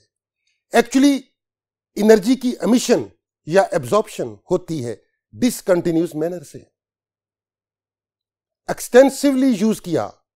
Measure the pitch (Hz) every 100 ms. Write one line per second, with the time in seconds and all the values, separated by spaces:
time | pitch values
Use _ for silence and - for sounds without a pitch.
0 | _ _ _ _ _ _ - 247 233 269
1 | 285 269 - _ _ _ _ _ _ -
2 | 208 214 185 254 247 - 185 240 - 196
3 | 104 _ _ _ - 185 190 175 123 202
4 | - - 127 104 - 180 180 160 120 104
5 | _ _ _ 107 247 - - 175 175 160
6 | 170 151 165 180 143 123 - _ _ _
7 | _ _ _ _ _ _ _ _ _ _
8 | _ _ _ _ _ _ - - - 240
9 | 277 269 285 262 269 202 220 190 175 147
10 | 98 - _